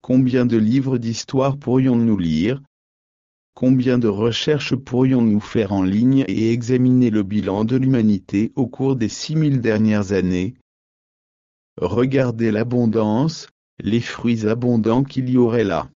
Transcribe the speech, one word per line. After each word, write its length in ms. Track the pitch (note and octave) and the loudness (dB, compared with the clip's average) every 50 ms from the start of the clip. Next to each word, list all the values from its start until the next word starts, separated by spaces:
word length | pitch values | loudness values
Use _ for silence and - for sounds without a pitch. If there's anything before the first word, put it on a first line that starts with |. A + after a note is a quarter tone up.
Combien 440 | - - B2+ C3 C3+ B2+ B2 B2+ B2 | 0 2 2 2 4 2 2 2 2
de 120 | A#2+ A2+ | 2 2
livres 420 | A2+ G#2+ G#2+ B2 C#3 C3 C3+ C3 A#2+ | 2 2 2 2 0 0 0 -2 -2
d'histoire 580 | A#2 A2+ A2+ - - - - C3 C3 C#3 C3+ | -4 -6 -6 -6 -8 -4 -2 0 0 0 -2
pourrions-nous 600 | C#3+ - A#2 B2 C3 C3 C3 B2 A#2 A#2 A#2 G#2+ | -4 -2 0 0 2 2 2 2 2 2 2 2
lire ? 440 | F#2+ F2 E2 D#2 D#2 F2 A2 C3 C#3+ C#3+ _ _ _ _ _ _ _ _ _ _ _ _ _ _ _ _ _ _ | 0 0 0 0 0 0 -2 -2 -4 -10 _ _ _ _ _ _ _ _ _ _ _ _ _ _ _ _ _ _
Combien 420 | - B2 C3 C3+ B2+ A#2+ C3 B2 | -2 2 2 2 2 2 2 2
de 100 | B2 A#2 | 2 2
recherches 680 | A2 G2 G2+ A2 A#2+ A2 - - D#3 D3+ C#3+ C#3+ - C#3 | 0 0 0 -2 -2 -2 -2 -2 -2 -2 -2 -2 -4 -6
pourrions-nous 640 | B2 - - A#2+ B2 C3 C3 C3 B2 A#2 A2 G#2 G#2 | -6 -4 -4 0 2 2 2 2 2 2 2 2 0
faire 340 | - - - A#2+ G#2+ F#2+ G2 | -2 -2 -2 -2 0 0 0
en 100 | G2 F#2 | 0 0
ligne 400 | F#2 G2 G#2+ A#2+ B2+ C3+ C3+ C3+ | 2 2 2 2 4 2 2 0
et 240 | - G2 G#2 A2 A2+ A#2+ | 0 -2 -2 0 0 -2
examiner 560 | A#2+ A#2 A2+ B2+ B2+ B2+ B2+ B2+ B2+ B2 A#2 | -2 -2 -2 0 2 2 4 4 4 2 2
le 140 | G#2+ G#2+ G2+ | 2 0 -2
bilan 420 | F#2+ G#2+ G#2+ F#2+ G2 F#2+ G#2 A2 | -2 -4 -4 -2 -2 -2 -2 -2
de 100 | A2 B2+ | 0 0
l'humanité 760 | C3 C3 C3 C3+ A#2+ A2 G#2+ G#2 F#2 - - - G2+ A2 G#2+ _ | 0 0 2 2 2 2 2 0 0 -4 -4 -2 -2 -2 -2 _
au 120 | - C3 | -4 -4
cours 280 | A#2 - - C3 C3+ C3+ | -4 -4 -4 -2 -2 -2
des 140 | - A2 G2+ | -2 -4 -6
six 260 | - - - - D#3 | -6 -8 -10 -4 -2
mille 240 | D#3+ D#3 D3 C#3 B2+ | 0 0 0 0 0
dernières 520 | A2+ A#2 G#2+ G#2+ A2 G#2+ G#2+ G#2 G2+ F#2 | 0 0 0 2 2 2 2 0 0 0
années ? 420 | G2+ F#2+ F2+ F2+ F#2 F2+ F#2 F#2+ - _ _ _ _ _ _ _ _ _ _ _ _ _ _ _ _ _ _ _ _ _ _ _ _ - | 0 0 0 0 -2 -2 -4 -6 -8 _ _ _ _ _ _ _ _ _ _ _ _ _ _ _ _ _ _ _ _ _ _ _ _ -6
Regardez 680 | - F2+ G2+ A#2 B2+ C#3 C3 C#3 C3 B2 A2+ A2+ A2+ A2 | -4 -2 0 0 0 0 0 0 0 0 -2 -2 -2 0
l'abondance, 1000 | G#2 G#2 A2 A#2+ B2 B2 A#2+ A2+ G#2+ A2+ A2 G#2+ G#2+ A#2 C#3+ E3 D#3+ - - - _ _ _ _ _ - | 0 -2 -2 -2 0 0 0 0 0 0 0 0 0 0 -2 -2 -4 -8 -18 -20 _ _ _ _ _ -8
les 220 | F#2+ G2 G#2+ A#2+ | -4 -2 -2 -2
fruits 460 | A#2 - - - - A#2+ A#2 A2+ G#2+ | -2 -4 -10 -4 -2 -2 -2 0 0
abondants 560 | G#2 A2+ A#2+ B2 B2 A#2+ A#2 G#2+ A2+ A2+ C3 C#3 | -2 -2 0 0 0 0 0 2 2 0 0 0
qu'il 260 | C#3 - C3 C3 B2+ | -2 -4 -6 -4 0
y 80 | B2+ | 2
aurait 260 | B2+ B2 A2+ A2+ A#2+ A2 | 2 2 2 2 0 0
là. 260 | G2 E2+ D#2 C#2+ - _ | 0 -2 -4 -4 -8 _